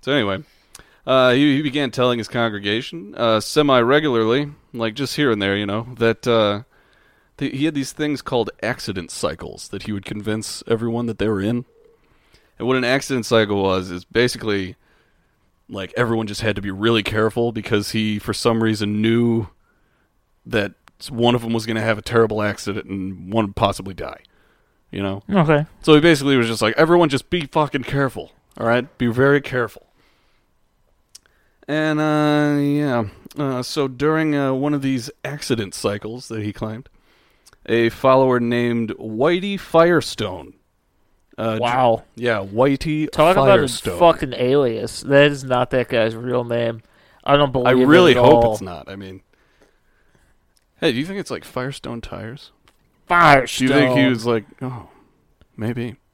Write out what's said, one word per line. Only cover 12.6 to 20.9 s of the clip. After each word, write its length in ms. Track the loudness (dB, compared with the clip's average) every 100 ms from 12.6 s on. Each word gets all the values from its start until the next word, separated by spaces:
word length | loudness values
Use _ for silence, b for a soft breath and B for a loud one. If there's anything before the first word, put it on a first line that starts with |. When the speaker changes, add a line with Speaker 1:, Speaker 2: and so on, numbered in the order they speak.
| -2
Speaker 1:
what 100 | 0
an 60 | 2
accident 400 | -2 -2 -4 2
cycle 360 | 2 2 2
was 300 | 2 0 -2
is 140 | -10 -4
basically, 680 | 0 0 0 -4 -4 -6 -12 _ _ _ _ _ _ _ _ _
like, 260 | -12 -10 -4
everyone 300 | -2 -2 -4
just 140 | -6
had 140 | -4 -4
to 60 |
be 100 | -6
really 320 | -2 0 0
careful 480 | 0 0 0 0 -2
because 400 | -2 -2 -2 -2
he, 280 | -2 -2 -4
for 140 | -4
some 300 | -2 0 2
reason, 380 | 0 0 -2 0
knew 460 | 2 2 2 0 -4 _ _ _ _ _ _ _ _ _ -6
that 280 | -4 -4 _ _